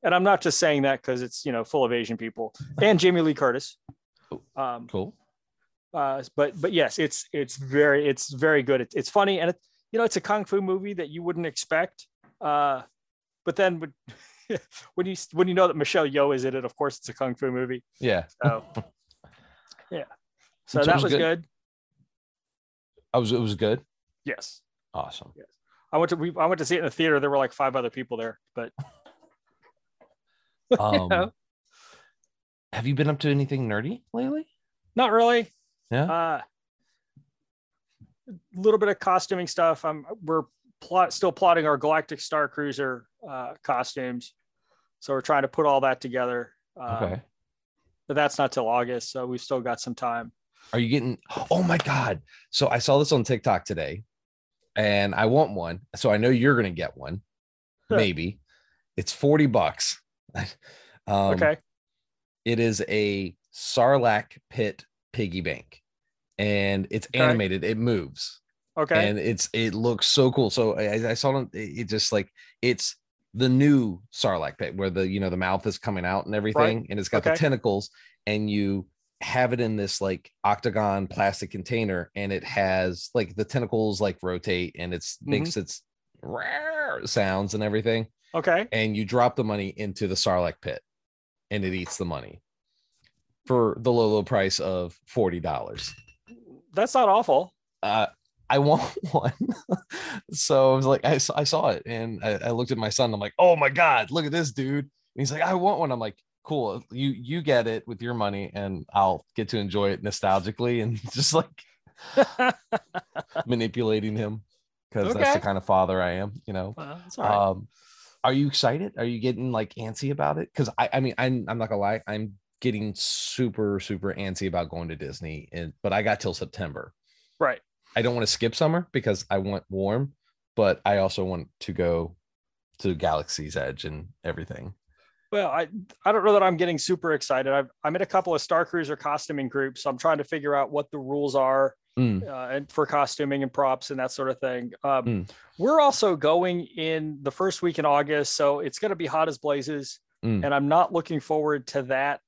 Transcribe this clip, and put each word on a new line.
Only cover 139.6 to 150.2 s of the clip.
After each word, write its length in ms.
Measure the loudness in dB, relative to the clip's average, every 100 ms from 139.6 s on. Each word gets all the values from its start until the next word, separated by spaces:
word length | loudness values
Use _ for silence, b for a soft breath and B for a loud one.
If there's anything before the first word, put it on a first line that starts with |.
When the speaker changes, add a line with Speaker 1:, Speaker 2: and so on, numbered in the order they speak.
| -4 -4
Speaker 1:
so 60 | -6
I'm 80 | 0
trying 220 | 0 0
to 40 |
figure 320 | 0 -4 0 0
out 160 | 0
what 180 | -2 -4
the 80 | -8
rules 360 | -6 -2 0 2
are, 400 | 4 4 2 0 _ 0
Speaker 2:
Mm. 300 | 2 2 -4
Speaker 1:
uh, 220 | -10 -6
and 160 | -6 -6
for 160 | -2 0
costuming 560 | 2 0 0 -4 -2
and 120 | -4
props 360 | 0 0 0 -4
and 80 | -6
that 100 | -6
sort 180 | -4 -4
of 80 | -2
thing. 320 | -4 -4 -8 -6
Um, 220 | 0 0 0
Speaker 2:
Mm. 240 | -4 -4 B B -2
Speaker 1:
we're 220 | 2 6
also 380 | 6 4 2 4
going 480 | 4 4 2 -2 -4
in 540 | -6 -2 -2 -4 -6
the 100 | -8
first 300 | -2 -2 0
week 180 | -2 0
in 60 | 2
August, 500 | 4 2 0 0 2
so 240 | 2 2
it's 200 | -2 -4
gonna 180 | -4 -2
be 80 | -2
hot 240 | 0 0
as 80 | -2
blazes, 640 | -2 -2 -2 -6 -8 -16 _ _